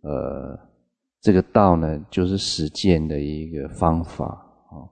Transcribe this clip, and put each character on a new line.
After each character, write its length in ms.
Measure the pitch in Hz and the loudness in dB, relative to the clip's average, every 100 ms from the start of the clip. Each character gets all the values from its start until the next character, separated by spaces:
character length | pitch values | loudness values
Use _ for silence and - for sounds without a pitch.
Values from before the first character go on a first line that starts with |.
呃， 580 | 76 69 65 67 67 - _ _ _ _ _ _ | -6 -6 -6 -8 -12 -16 _ _ _ _ _ _
这 100 | 113 | 2
个 100 | 92 | 4
道 360 | - 117 98 85 | 4 4 6 4
呢， 280 | 80 76 - | 2 -4 -6
就 160 | - 90 | -2 0
是 100 | 98 | -2
实 300 | - - 76 | -4 -4 -6
践 380 | - 98 82 78 | 0 2 2 2
的 100 | 73 | -4
一 300 | 71 78 80 | -6 -8 -10
个 180 | 80 67 | -10 -10
方 340 | - 87 82 | 0 0 0
法， 240 | 82 - - - _ _ _ | -4 -8 -10 -10 _ _ _
哦。 160 | 76 - | -20 -20